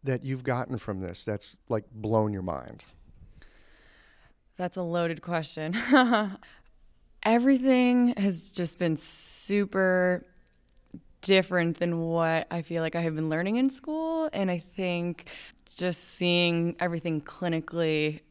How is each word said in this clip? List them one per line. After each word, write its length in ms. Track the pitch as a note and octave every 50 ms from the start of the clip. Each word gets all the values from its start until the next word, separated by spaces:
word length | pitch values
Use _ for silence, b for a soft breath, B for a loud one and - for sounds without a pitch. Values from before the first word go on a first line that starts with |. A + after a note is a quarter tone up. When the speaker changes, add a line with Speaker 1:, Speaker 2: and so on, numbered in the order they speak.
| -
Speaker 1:
that 200 | C3+ C3 A#2+ -
you've 200 | C3 C3+ C3 B2+
gotten 340 | C3+ B2 B2 B2 - B2+
from 240 | A2 - - G2+ F#2+
this 240 | F#2+ F2+ F2 - -
that's, 320 | - G#2 G2 - - - _ _
like, 180 | _ A#2+ G#2+ G#2 -
blown 400 | A#2 G#2+ G#2+ G#2+ A2+ A2 G#2+ G#2+
your 100 | G#2 F#2+ F2+
mind? 420 | F#2 D#2+ C2+ B1+ B1 - - - - - - - - - - - - b b b b b b b b b b b b b b b b b b b b b b _ _ _
Speaker 2:
That's 200 | - F3+ F3+ -
a 60 | F#3+ F3+
loaded 380 | E3+ E3+ F3 E3+ E3 E3 -
question. 540 | - E3+ F3 D#3+ D#3 D3+ - D#3 D#3 D#3+ F3+ A3+ A#3+ B3
<laughs> 460 | B3+ C4+ B3+ A#3 B3 G#3+ G#3+ G3 F#3+ - B B B B B _ _ _ - - _ _ _ _ _ - -
Everything 880 | G#3+ A3+ A#3+ A#3+ C4+ C#4 B3+ B3+ C4+ B3+ B3+ B3 B3 B3 B3 A#3+ A#3+ A#3+
has 340 | - G3 G3+ F#3 D#3+ E3 -
just 300 | - - F3 E3 - -
been 180 | F3+ E3+ D#3+
super 1300 | D3+ - - - - - - - - - - G3 G#3 G3+ G3 - F#3+ F#3+ F#3 F#3 F#3 F3+ F3+ F3+ F3+ - _ _ - _ _ _ _ _ _ _ - _ _ - - _ - _ _
different 580 | - F#3+ F#3+ F#3+ F3+ - F3+ F3+ E3+ E3+ E3 -
than 200 | F3 F3 E3+ E3
what 460 | E3 E3 E3 E3 E3 E3 D#3+ E3 - -
I 100 | - E3+
feel 200 | D#3 - E3+ E3
like 140 | D#3+ D#3+ -
I 60 | E3+
have 140 | E3+ E3 D#3
been 140 | D#3 D#3+ D#3
learning 280 | D#3 D#3+ F3 G3 G#3+
in 120 | A#3+ C4 C4+
school. 600 | C4+ - - - D4+ D#4 D#4+ D#4+ E4 D#4+ D#4+ -
And 180 | - - G3 F#3
I 100 | F3+ F3
think 680 | - - _ - F#3+ F3+ F3 F3 E3+ F3 E3+ - - B B B B B B B _ - -
just 280 | - F3 F3+ E3+ - -
seeing 720 | - - - F3+ F3 F3 F3 F3 E3+ E3+ E3+ E3+ E3+ - -
everything 400 | F3+ F3+ E3+ E3 - F3 D#3+ D3+
clinically 1000 | D3 - - - F#3 F3 E3 D#3+ D#3+ - - E3+ E3 D#3+ D#3 D3+ D3+ D3+ D3+ D#3+ _ _